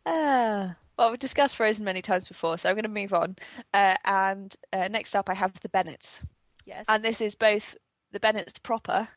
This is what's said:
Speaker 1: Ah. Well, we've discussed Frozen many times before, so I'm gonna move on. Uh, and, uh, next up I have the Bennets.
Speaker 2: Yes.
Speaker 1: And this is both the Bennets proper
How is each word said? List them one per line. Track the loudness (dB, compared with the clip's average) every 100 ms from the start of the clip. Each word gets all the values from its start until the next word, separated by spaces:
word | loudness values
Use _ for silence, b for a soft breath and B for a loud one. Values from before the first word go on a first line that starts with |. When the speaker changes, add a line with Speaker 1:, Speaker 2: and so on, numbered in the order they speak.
| -4
Speaker 1:
Ah. | 0 2 2 2 0 -4 -8 _ 2
Well, | 2
we've | 2
discussed | -4 2 2 2
Frozen | 0 0
many | -2 -4
times | 0 -2 -2
before, | -6 -4 -2
so | 0
I'm |
gonna | 0 -2
move | -6 -2
on. | 0 0 -6 B B B
Uh, | 4 4 4
and, | 2 2 2 -2 -10 -18 -6
uh, | -4 -2
next | -2 -2
up | -2 -2
I |
have | -2 -2 -4
the | -2
Bennets. | 0 0 -6 -14 -14 -16 _ _ _
Speaker 2:
Yes. | -18 -8 0
Speaker 1:
And | 2
this | 2 -2
is | -4
both | 2 4 4 -2 -18 _ _ _
the | -2
Bennets | 0 0 -4 -10
proper | -6 -6 0 -2 -2